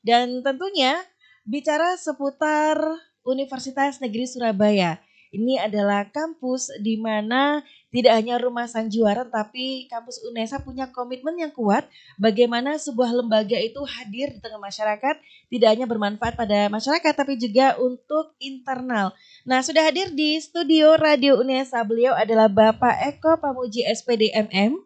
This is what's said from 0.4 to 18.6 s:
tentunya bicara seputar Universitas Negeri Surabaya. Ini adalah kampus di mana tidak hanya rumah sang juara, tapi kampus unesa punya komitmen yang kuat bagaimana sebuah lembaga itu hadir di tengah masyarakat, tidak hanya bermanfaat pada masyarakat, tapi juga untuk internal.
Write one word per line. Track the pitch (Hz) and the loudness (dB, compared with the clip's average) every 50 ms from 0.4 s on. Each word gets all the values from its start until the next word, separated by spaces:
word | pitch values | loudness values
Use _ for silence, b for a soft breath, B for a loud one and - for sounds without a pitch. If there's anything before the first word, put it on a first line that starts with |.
| 247 | -2
tentunya | 277 269 262 359 392 403 330 262 254 294 349 370 _ _ b b b b b b 214 | -2 -2 -2 -6 -4 0 2 2 2 2 0 -4 _ _ b b b b b b -8
bicara | 226 294 - 311 294 302 330 349 370 | -8 -4 -2 0 0 2 2 0 0
seputar | 359 - 320 277 269 277 277 269 _ 311 302 302 302 302 311 311 302 311 311 320 330 _ _ _ _ _ | -2 -6 -8 -6 -4 -4 -6 -2 _ -2 0 2 2 2 2 2 0 0 -2 -4 -6 _ _ _ _ _
Universitas | 247 262 262 277 262 269 254 254 269 262 277 269 285 269 | -4 -2 -2 -4 -6 -8 -10 -10 -8 -2 -2 -2 -2 -2
Negeri | - 262 233 208 226 254 247 | -4 -8 -6 -4 -4 -6 -6
Surabaya. | - 254 240 226 208 190 208 208 208 196 180 170 160 - b b b b b b | -6 -4 -2 -2 2 4 4 4 4 4 2 0 -2 -6 b b b b b b
Ini | - 196 220 247 262 226 190 | -6 -4 0 0 0 0 -2
adalah | 220 208 208 202 202 202 202 202 208 | -2 -2 0 0 2 0 0 -2 -4
kampus | _ 294 311 330 320 _ 262 254 254 262 - - - 214 202 | _ -6 -6 -6 -8 _ -4 -4 -4 -4 -6 -10 -10 -6 -4
di | 226 220 214 | -2 -2 -2
mana | 220 226 214 214 208 220 240 262 277 285 294 302 285 b b b b b | -2 -2 -2 -2 -2 -2 0 2 2 2 0 -2 -6 b b b b b
tidak | - 247 233 254 226 226 | -4 4 6 6 6 6
hanya | 220 240 240 | 2 -2 -4
rumah | 240 240 247 240 240 240 233 | -2 -2 -2 -4 -4 -8 -6
sang | 240 226 220 220 | -6 -6 -6 -4
juara, | 202 226 226 208 202 233 254 | -2 0 0 0 0 -2 -6
tapi | 233 - 220 214 220 - 254 254 262 262 262 254 _ | -6 -6 -6 -6 -6 -8 -8 -8 -6 -8 -10 -12 _
kampus | 240 233 233 247 247 - - 233 | -14 -14 -12 -14 -16 -14 -14 -10
unesa | 233 233 226 226 277 269 | -8 -8 -8 -6 -8 -12
punya | - 269 247 254 262 254 | -12 -12 -10 -10 -10 -10
komitmen | - 254 247 240 254 254 254 302 339 349 | -8 -10 -8 -8 -10 -8 -8 -8 -6 -6
yang | 330 294 | -8 -8
kuat | 294 - 226 202 202 262 - _ b b b b b b | -6 -2 0 2 2 0 0 _ b b b b b b
bagaimana | 196 226 202 220 240 233 240 240 247 277 302 | 0 2 4 4 2 2 2 -2 -2 -2 -4
sebuah | 302 - 294 240 226 254 233 240 | -6 -6 -6 -2 0 0 0 0
lembaga | 240 240 233 220 214 214 196 233 | -2 0 2 2 0 2 0 -2
itu | 196 214 226 226 277 | -2 -2 -4 -6 -10
hadir | 285 262 - 233 247 208 196 240 269 285 | -12 -10 -12 -14 -14 -14 -8 -8 -8 -8
di | 247 208 226 | -8 -12 -16
tengah | 226 220 214 | -16 -14 -14
masyarakat, | 202 202 196 - 214 214 208 208 - 277 311 - b b b b b b | -14 -14 -8 -4 -4 -4 -4 -2 -2 -4 -4 -4 b b b b b b
tidak | 240 240 233 220 | 0 4 4 4
hanya | 220 226 254 226 | 4 4 0 -4
bermanfaat | 233 214 208 202 208 208 240 233 240 | -2 -2 -2 -4 -4 -4 -6 -6 -4
pada | - 233 202 208 202 208 202 | -4 -2 0 2 2 2 0
masyarakat, | 208 220 214 262 302 349 339 311 294 | 0 -2 -2 -2 -2 0 0 0 0
tapi | - 277 269 277 226 | 0 -2 -2 -2 -4
juga | 240 233 202 247 262 269 233 - | -4 2 4 4 4 4 2 2
untuk | 247 254 254 240 _ _ 294 311 320 311 _ _ 269 | -2 -2 -2 -4 _ _ -4 -4 -4 -4 _ _ -16
internal. | 269 269 262 | -16 -16 -12